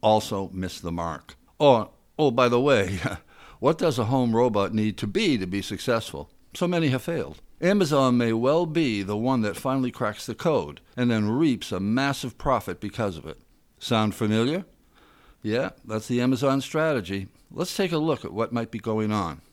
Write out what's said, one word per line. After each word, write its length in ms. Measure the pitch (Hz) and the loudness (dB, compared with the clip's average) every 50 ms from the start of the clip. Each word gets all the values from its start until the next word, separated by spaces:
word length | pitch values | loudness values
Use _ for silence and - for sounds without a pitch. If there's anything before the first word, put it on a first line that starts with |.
also 480 | - 107 110 107 104 - 110 98 98 90 95 | 4 4 4 4 2 0 -6 -6 -6 -6 -6
miss 260 | 92 92 90 - - | -6 -6 -6 -8 -8
the 100 | - 85 | -8 -8
mark? 460 | 82 85 85 85 78 65 - - - _ _ _ _ _ | -6 -4 -6 -6 -6 -10 -14 -18 -20 _ _ _ _ _
Or, 300 | 151 143 131 113 104 - - _ _ _ _ - | 6 6 6 6 4 -4 -12 _ _ _ _ 0
oh, 140 | 156 139 | 0 2
by 160 | 117 120 127 123 | 4 4 4 4
the 140 | 120 120 | 4 4
way, 400 | 131 147 139 110 98 92 98 92 - 123 101 - - _ | 4 4 4 4 4 0 -2 -4 -4 -6 -6 -6 -14 _
<laughs> 300 | - - - - - - | -20 -20 -20 -20 -14 0
what 180 | - 135 165 - | 0 0 2 2
does 220 | - 165 139 120 | 2 0 2 2
a 60 | 113 | 0
home 280 | 104 135 135 127 117 110 | 2 2 2 2 2 4
robot 400 | 113 123 127 107 101 98 95 104 | 4 4 4 4 2 0 0 0
need 240 | 110 107 107 101 - | 0 0 0 -2 -4
to 80 | - 107 | -6 -2
be 300 | 98 - 226 190 143 110 | -2 0 2 2 2 0
to 100 | 92 90 | -2 -2
be 140 | 92 101 | -4 -4
successful? 680 | 95 - 107 92 - - 120 113 - - - 71 71 - _ _ _ _ - | -4 -4 -8 -6 -2 -2 -2 -2 -2 -6 -10 -12 -12 -12 _ _ _ _ -6
So 120 | - 185 | -4 -2
many 220 | 175 180 170 165 143 | 0 2 2 2 2
have 120 | 127 131 | 0 0
failed. 400 | - - 170 156 92 67 - - - - - _ | -2 -4 -4 -4 -6 -8 -10 -18 -20 -20 -12 _
Amazon 560 | - 175 202 208 190 143 147 139 135 131 123 120 | 0 2 4 4 2 4 4 4 4 4 4 4
may 160 | 120 117 113 | 4 2 2
well 320 | 113 117 131 147 165 180 | 2 2 2 2 2 0
be 380 | 160 151 165 156 127 110 101 98 | 0 0 0 0 0 0 -2 -2
the 120 | 92 104 | -2 -2
one 260 | 104 113 127 131 123 | -2 0 0 2 2
that 140 | 110 107 98 | 0 0 -2
finally 340 | - - 131 131 135 131 123 | -4 -4 -2 -2 0 -2 -2
cracks 360 | 117 - 127 107 104 - - | -2 -2 -4 -4 -4 -6 -8
the 100 | - 117 | -10 -10
code 460 | - - 175 156 120 80 73 71 - _ _ _ - | -2 0 0 2 2 0 -2 -10 -16 _ _ _ -2
and 120 | 123 120 | 0 2
then 200 | 117 110 104 104 | 2 2 2 0
reaps 420 | 113 131 165 156 123 101 - - | 2 2 2 2 2 0 -4 -6
a 80 | 101 92 | -6 -4
massive 580 | 95 101 110 127 135 139 139 - - 127 - _ | -2 0 0 0 0 0 -2 -4 -6 -10 -10 _
profit 440 | - 147 131 110 - - 90 - | 0 0 0 0 0 -4 -10 -8
because 340 | - 107 - - 113 101 90 | -8 -10 -4 -2 -2 -2 -2
of 100 | 80 65 | -6 -12
it. 140 | 76 - - - _ _ _ _ _ _ _ | -14 -16 -16 -18 _ _ _ _ _ _ _
Sound 340 | - - 123 110 107 107 98 | -4 0 0 2 2 0 0
familiar? 520 | - 113 107 107 110 113 127 156 185 190 - _ _ _ _ _ _ _ _ _ _ _ - - _ | -2 -2 0 2 2 2 0 0 -4 -6 -10 _ _ _ _ _ _ _ _ _ _ _ -20 -20 _
Yeah, 280 | _ 107 107 120 139 - - - _ | _ -4 -2 -2 -2 -4 -8 -12 _
that's 240 | - 110 110 107 - | -6 -6 -6 -4 -2
the 100 | 123 120 | 0 2
Amazon 400 | 123 127 135 120 139 139 135 139 | 2 2 2 2 2 2 2 0
strategy. 680 | 131 - - 156 156 160 151 123 95 82 98 98 95 - _ _ _ _ | -2 -4 -2 -2 0 0 0 -2 -2 -4 -6 -6 -6 -8 _ _ _ _
Let's 260 | - - 175 180 - | -8 -6 -6 -6 -2
take 180 | - 196 180 170 | -4 -2 -2 0
a 40 | 156 | 0
look 280 | 151 165 147 117 - | 0 0 -2 -2 -4
at 80 | - - | -10 -4
what 180 | 101 113 - | -4 -4 -2
might 180 | 120 117 117 110 | -2 -6 -6 -4
be 100 | - 110 | -8 -8
going 340 | - 113 110 110 107 107 107 | -4 -2 -2 0 0 0 0
on. 280 | 107 95 85 73 76 - _ | -2 -2 -4 -6 -10 -16 _